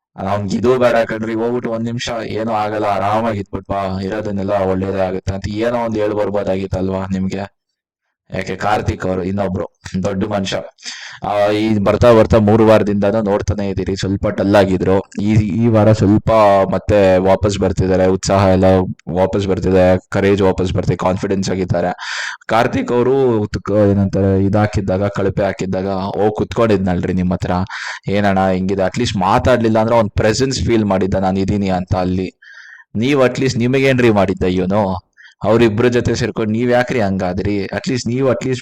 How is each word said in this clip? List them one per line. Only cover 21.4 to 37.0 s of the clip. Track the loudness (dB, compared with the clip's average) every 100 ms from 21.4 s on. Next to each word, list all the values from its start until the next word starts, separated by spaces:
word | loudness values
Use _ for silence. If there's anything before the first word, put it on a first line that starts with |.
| -2
ಆಗಿದ್ದಾರೆ. | -4 -2 -2 -2 -4 -8 -10 -10 -12 -2
ಕಾರ್ತಿಕ್ | 0 0 -2 -2
ಅವರು | 0 2 2 2 0 -2
ತುಕ-, | -6 -2 2 2
ಏನಂತಾರೆ, | 2 0 0 2 2 2
ಇದಾಕಿದ್ದಾಗ, | 2 0 0 -2 -2 -2
ಕಳಪೆ | -2 -4 -2
ಹಾಕಿದ್ದಾಗ | -2 -2 -4 -4 -4
ಹೋಗ್ | -4 -6 -2 -2 0
ಕುತ್ಕೊಂಡಿದ್ನಲ್ರಿ | -4 0 0 2 0 -2 -2
ನಿಮ್ | -2 -2
ಹತ್ರ, | -2 -2 -4 -4 -8 -12 -10 -4
"ಏನಣ್ಣ, | 0 0 2 2
ಹೆಂಗಿದೆ?" | 0 -2 -2
At | -2 -2
least | -4 -2
ಮಾತಾಡ್ಲಿಲ್ಲ | 0 2 2 2 2 2
ಅಂದ್ರೆ | 2 2
ಅವ್ನ್ | 0
ಪ್ರೆಸೆನ್ಸ್ | 0 0 0 -2 -2
ಫೀಲ್ | 0 0 2
ಮಾಡಿದ್ದ, | 0 0
"ನಾನ್ | 0 0 0
ಇದೀನಿ" | -2 -2 -2
ಅಂತ | -2 -2 -2
ಅಲ್ಲಿ. | -2 -2 -4 -8 -20 -20 -20 -20 _ -4
ನೀವ್ | 0 2
at | 2 2
least | -2 0
ನಿಮಗೇನ್ರಿ | 0 2 2 4 4
ಮಾಡಿದ್ದ | 4 2 0
ಇವನು? | 0 0 0 0 0 -2 -10 _ -20 _
ಅವ್ರಿಬ್ರ | 0 4 4 2 2
ಜೊತೆ | 2 0 -2
ಸೇರ್ಕೊಂಡ್ | -4 -4 -4
ನೀವ್ | -2 0
ಯಾಕ್ರಿ | 0 0 -2